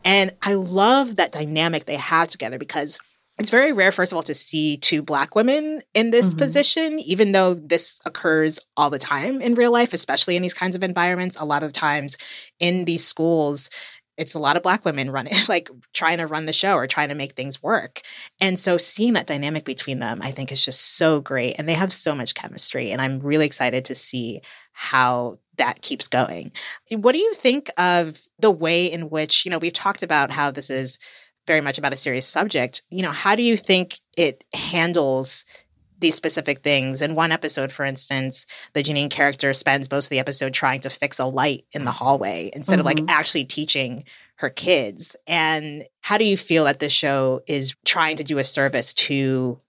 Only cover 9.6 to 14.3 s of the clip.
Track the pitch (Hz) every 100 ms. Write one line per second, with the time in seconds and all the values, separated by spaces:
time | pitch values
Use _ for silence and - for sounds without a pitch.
9.6 | 240 240 240 165 - 139 - 175 180 -
10.6 | 185 180 185 180 175 180 185 - 156 147
11.6 | 151 - 151 147 143 - - - - _
12.6 | 175 180 175 165 - - 165 165 147 143
13.6 | - - - - _ - 165